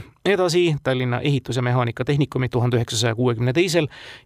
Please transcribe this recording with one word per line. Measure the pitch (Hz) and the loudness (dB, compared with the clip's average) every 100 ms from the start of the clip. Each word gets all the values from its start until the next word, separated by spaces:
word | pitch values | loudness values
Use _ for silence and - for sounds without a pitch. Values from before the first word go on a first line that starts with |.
| - _ | -4 _
edasi | 180 190 180 175 170 143 | 0 2 2 2 2 0
Tallinna | 131 127 127 123 | -2 -2 -2 -2
Ehitus- | 143 135 - 127 | 0 -2 -2 -2
ja | |
Mehaanikatehnikumi | 123 127 120 - 127 143 131 131 127 | 0 0 0 -2 -2 0 0 -2 -2
tuhande | 123 120 120 | 0 2 0
üheksasaja | 117 110 120 | 0 -2 -2
kuuekümne | 110 127 113 123 | 0 0 0 0
teisel | 127 185 170 - - - - | 2 2 2 0 -6 -20 -16